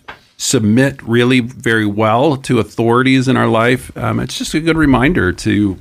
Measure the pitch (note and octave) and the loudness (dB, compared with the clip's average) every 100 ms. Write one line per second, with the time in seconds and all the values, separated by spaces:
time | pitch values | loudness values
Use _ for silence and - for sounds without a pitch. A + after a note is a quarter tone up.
0 | - - _ - - C3 G#2+ A2+ C3+ C3+ | -18 -20 _ -10 -4 0 2 2 2 -2
1 | - A#2 A#2+ C3 A#2+ - A#2 A2+ G#2+ G2+ | -2 0 2 2 -2 -6 -2 0 0 0
2 | A2 A2+ D3+ C3+ - A#2 G#2 - A2+ A#2 | 0 2 0 -2 -2 -2 -2 -2 0 2
3 | B2+ C3 B2+ A#2+ A#2 A2+ A#2 B2+ - - | 2 2 2 0 2 2 2 0 -4 -8
4 | A#2 A2+ B2 - B3+ D3+ D#3+ D#3+ D3 B2 | -6 -4 -6 -8 -6 -4 -2 2 2 4
5 | C3 F3 F#2 F2 A2 G2+ G#2 F2+ | 2 0 -2 -2 -2 0 0 -2